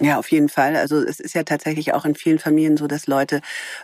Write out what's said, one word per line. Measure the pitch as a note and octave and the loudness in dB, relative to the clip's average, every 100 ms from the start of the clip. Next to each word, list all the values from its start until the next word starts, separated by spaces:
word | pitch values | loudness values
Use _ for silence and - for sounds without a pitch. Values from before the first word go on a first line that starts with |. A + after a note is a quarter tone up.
Ja, | D3 - | 0 0
auf | - | 2
jeden | D#3+ D3 | 2 4
Fall. | - C3+ D#3 | 2 2 0
Also | C#3+ D3+ | 0 0
es | - - | 0 -4
ist | - E3+ | -6 -4
ja | |
tatsächlich | D#3+ D3+ D#3 D#3 D#3 | -2 -4 -2 -2 -2
auch | - | -2
in | D3+ D3 | -2 -2
vielen | E3 D#3 | 0 0
Familien | D3+ D#3 D#3 D3 | 2 2 4 2
so, | D3 | 0
dass | D3 - | -4 -2
Leute | C3+ C#3 D3 - - - - | 0 0 -2 -4 -12 -12 -12